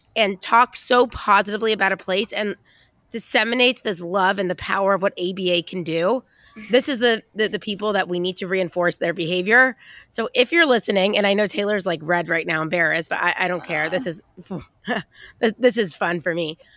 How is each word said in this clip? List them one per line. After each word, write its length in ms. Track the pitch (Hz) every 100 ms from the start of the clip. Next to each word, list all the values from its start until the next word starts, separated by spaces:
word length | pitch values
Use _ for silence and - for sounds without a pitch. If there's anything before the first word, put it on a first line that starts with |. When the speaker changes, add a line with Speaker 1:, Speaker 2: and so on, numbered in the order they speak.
| _ -
Speaker 1:
and 240 | 208 185
talks 400 | - 233 254 -
so 260 | - 247 247
positively 640 | - - 202 202 208 220
about 220 | 214 190
a 40 | 190
place 360 | - 185 226
and 220 | - 208 - _ _ _ _ _
disseminates 720 | 233 - 247 220 240 247 240
this 200 | 233 170
love 360 | 170 196 185 202
and 120 | 185
the 60 | 180
power 380 | - 196 196
of 80 | 196
what 120 | 196 196
A 160 | 180
B 180 | 190 180
A 100 | 175
can 220 | 165 190
do, 400 | 160 165 180 254 - _ - - 214
this 200 | 233 -
is 100 | 254
the, 240 | 240 226 -
the, 140 | 196 214
the 120 | 202
people 340 | - 190 208
that 160 | 196 170
we 100 | 175
need 160 | 180 185
to 100 | 185
reinforce 500 | 185 175 180 175 -
their 160 | 170
behavior. 640 | 156 160 180 180 233 262 - - - -
So 200 | - 226
if 180 | - 262
you're 140 | 339 320
listening, 520 | 240 - 196 196 202
and 80 | 202
I 80 |
know 120 | 202 208
Taylor's, 400 | - 208 208 185
like, 160 | 165
red 240 | 156 175 170
right 180 | 165 165
now, 160 | 160
embarrassed, 460 | 160 175 165 156 165
but 100 | -
I, 140 | 175 -
I 80 | 180
don't 160 | 180
care. 260 | - 156 156
This 160 | 180 170
Speaker 2:
Aw. 40 |
Speaker 1:
is, 120 | 165 _ - - 180 - _ -
<laughs> 180 | 233 - _ - -
th-, 160 | 226 208
this 200 | 247 240
is 160 | 196 -
fun 240 | 175 175
for 120 | 175 170
me. 220 | 156 160 _